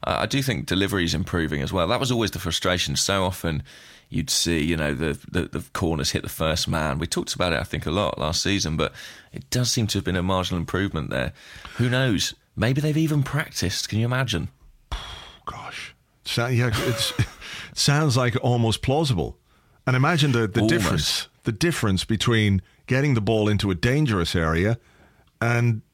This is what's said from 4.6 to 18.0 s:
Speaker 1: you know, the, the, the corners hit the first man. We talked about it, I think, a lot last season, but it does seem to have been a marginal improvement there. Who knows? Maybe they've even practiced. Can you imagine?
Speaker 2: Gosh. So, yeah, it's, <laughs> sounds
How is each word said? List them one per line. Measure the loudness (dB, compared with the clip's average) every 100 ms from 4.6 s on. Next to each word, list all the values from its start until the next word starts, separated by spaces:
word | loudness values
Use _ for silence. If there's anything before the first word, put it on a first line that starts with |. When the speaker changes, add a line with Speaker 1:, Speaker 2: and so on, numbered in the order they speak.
Speaker 1:
you | 0 0
know, | -2
the, | -2 -2 -4 -4
the, | -4 -4
the | -6 -8
corners | -2 0 0 -2
hit | -4
the | -6
first | -4 -2 0 0
man. | -2 -2 -2
We | -2
talked | -4 -4
about | -2 -2
it, | -2
I |
think, | -2 -6
a | -2
lot | -2 -2 -2
last | -2 -2
season, | 0 0 -2 -2
but | -2 -4 -18 -18 -18
it | -18 -6
does | -2 0
seem | 0 0
to | 0
have |
been | 0 0
a |
marginal | 0 0 0 -4
improvement | -2 -2 -2 -4 -4
there. | -4 -4 -6 -20 -20 -18 -2
Who | 0
knows? | 2 2 0 -2 -8 _ -2
Maybe | 0 2
they've | 0 2
even | 2 2
practiced. | 0 -2 -4 -4 -4 -2 -4
Can | -2
you | 0
imagine? | 0 -2 -2 -4 _ -20 _ _ -10 -10 -16 -18 -16
Speaker 2:
Gosh. | -14 -12 -14 -14 -16 -18 _ _
So, | -6 -2 2
yeah, | 2 2
it's, | 2 0 -2 -2 0 -2 -4
<laughs> | -16 -14 -12
sounds | -2 2 4